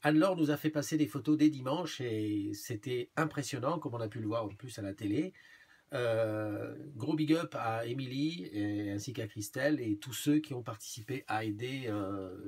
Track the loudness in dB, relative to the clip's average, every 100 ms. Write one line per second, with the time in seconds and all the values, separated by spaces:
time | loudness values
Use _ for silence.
0 | 4 6 6 6 2 2 0 0 0 2
1 | 2 2 2 6 6 4 0 0 -2 -4
2 | -2 0 0 0 -2 -4 -6 -6 -2 -4
3 | -2 0 0 0 -4 -2 0 0 -2 -4
4 | -4 -4 -2 -2 -2 -8 -10 -6 -6 -4
5 | 0 0 0 -6 -20 -20 -20 -20 _ 0
6 | 2 4 2 0 -2 -2 -6 -8 -10 -4
7 | 0 2 4 4 2 -2 -2 0 -2 -4
8 | -4 -2 -2 -2 -6 -2 0 0 -2 -4
9 | -4 -6 -6 -6 -6 0 2 2 0 -2
10 | -4 -2 4 4 2 -4 -6 -8 -10 -10
11 | -6 -6 -2 -2 -2 -2 -4 -4 -2 -2
12 | -2 -4 -6 -8